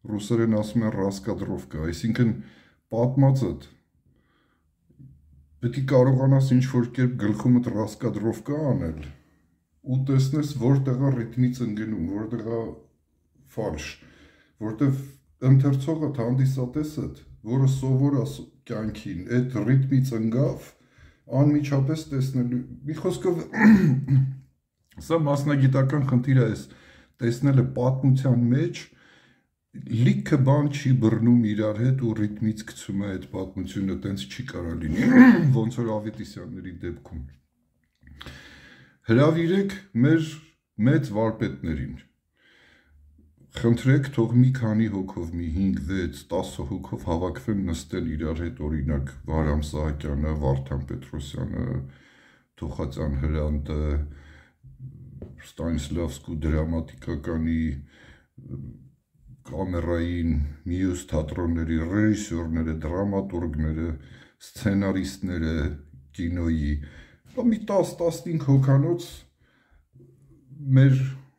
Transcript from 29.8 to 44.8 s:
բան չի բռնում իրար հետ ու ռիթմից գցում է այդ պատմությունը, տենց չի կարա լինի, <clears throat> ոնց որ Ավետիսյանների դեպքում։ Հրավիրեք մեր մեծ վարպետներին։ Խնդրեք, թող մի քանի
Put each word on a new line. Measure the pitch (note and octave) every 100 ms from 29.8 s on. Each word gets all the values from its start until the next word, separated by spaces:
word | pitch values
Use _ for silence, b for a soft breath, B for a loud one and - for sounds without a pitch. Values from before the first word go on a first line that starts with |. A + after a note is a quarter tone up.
| - A2+ B2+ C3 - C#3+
բան | C3 D3 D3
չի | - C3
բռնում | A#2+ A2 A2 A#2 A#2+
իրար | A2 G#2 G#2+ G#2
հետ | B2 C3
ու | A#2
ռիթմից | G#2+ G#2 G#2 A2 A2
գցում | - - - G2
է | G2+
այդ | F#2
պատմությունը, | - F#2 F#2 - F2+ G2+ F#2+ F2+
տենց | G2+ G2
չի | - -
կարա | - F2 E2+
լինի, | E2 D#2 G3+ A#3+ B3+ B3+
<clears throat> | F#3 D#3
ոնց | A#2 A2 B2
որ | A#2
Ավետիսյանների | G#2+ G#2+ G#2 G2 G2 F2 F#2+ F2+
դեպքում։ | F2 F2 D#2 - D#2+ C#2 C#2 _ _ _ _ _ _ - B B B B B B B B B -
Հրավիրեք | A#2 D3+ E3 E3 G3 G3 - -
մեր | A2+ C#3 E3 D#3 - - _ _ -
մեծ | A#2 D#3 -
վարպետներին։ | G#2 A2+ - G#2 - E2 D2+ C2+ B1+ _ _ _ b b b b b b b _ _ _ _ _
Խնդրեք, | - A#2 A#2 B2+ D3 C#3
թող | - A2+
մի | A#2+ C3
քանի | C3 A2+ A2